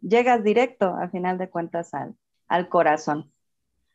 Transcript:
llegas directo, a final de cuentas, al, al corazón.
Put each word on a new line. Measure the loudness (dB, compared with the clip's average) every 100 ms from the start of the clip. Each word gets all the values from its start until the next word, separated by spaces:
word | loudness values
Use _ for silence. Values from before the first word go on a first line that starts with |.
llegas | 0 2 4 2
directo, | 2 2 0 0 -2
a | -2 -6
final | -4 -4 -4
de | -6
cuentas, | -6 -6 -8 -8
al, | -10 -10 -14 _ _ -4
al | -2 0
corazón. | 2 2 2 -2 -6 -8 _ _ _ _ _ _